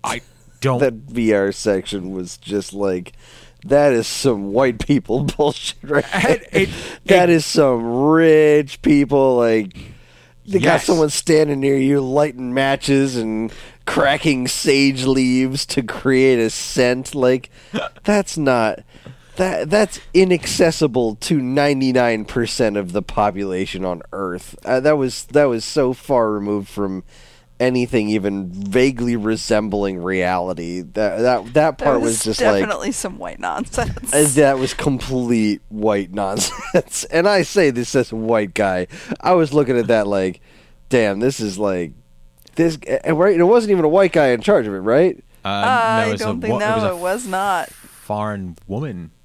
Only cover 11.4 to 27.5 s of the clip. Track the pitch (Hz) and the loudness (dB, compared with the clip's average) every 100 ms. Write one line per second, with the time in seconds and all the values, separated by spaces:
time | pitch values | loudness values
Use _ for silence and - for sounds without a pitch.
11.4 | 151 139 139 139 131 143 131 139 151 123 | 4 0 0 2 2 2 2 0 0 -2
12.4 | 127 127 135 139 - 139 135 123 113 110 | -6 -2 0 -2 0 2 2 -2 -4 -4
13.4 | 110 - - - - - 143 147 160 131 | -4 -8 -20 -14 -6 0 0 0 0 0
14.4 | 127 - 160 139 139 131 131 131 127 127 | -2 -2 2 4 4 2 0 2 2 2
15.4 | 131 135 - - 113 - 139 131 135 123 | 0 -4 -4 -4 -6 -4 2 4 4 4
16.4 | 113 - - - 123 127 131 143 127 127 | 0 -4 -6 0 0 0 -4 0 2 0
17.4 | - - - 208 - - - 208 190 - | -4 -20 -10 -8 -8 -6 0 0 0 -2
18.4 | 139 123 110 - - - - 127 _ - | 0 2 0 -2 -12 -20 -20 -20 _ -4
19.4 | 185 - 151 208 208 - - 175 190 175 | -2 -2 0 0 0 -4 0 2 4 2
20.4 | - - 170 - 151 120 117 107 - 156 | -2 2 2 2 0 2 -2 -4 -2 0
21.4 | 127 135 143 139 131 127 120 113 104 - | 0 0 2 2 2 2 2 0 -2 -4
22.4 | 117 - 113 101 92 95 98 - 104 95 | -2 0 0 0 -4 -6 -4 0 0 0
23.4 | 98 92 95 95 92 87 - 95 95 90 | -4 -4 -4 -4 -6 -6 -8 -8 -6 -8
24.4 | - - - 127 143 151 131 - - 147 | -12 -14 -2 0 2 2 0 -6 -2 2
25.4 | 143 117 - 156 127 127 - 131 110 104 | 2 0 -4 0 0 -2 -2 0 2 -2
26.4 | 101 104 98 - 101 95 - - - - | -2 -4 -4 -6 -6 -6 -12 -20 -20 -20
27.4 | _ | _